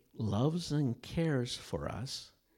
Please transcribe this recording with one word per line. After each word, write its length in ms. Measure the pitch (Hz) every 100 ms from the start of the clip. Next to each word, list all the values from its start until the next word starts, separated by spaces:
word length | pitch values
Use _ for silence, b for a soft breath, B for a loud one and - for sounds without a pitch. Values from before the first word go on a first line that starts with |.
| _ -
loves 560 | 110 101 143 175 165
and 280 | 147 135 117
cares 540 | - 175 165 135 123 -
for 320 | - - -
us, 420 | - 131 - - _ _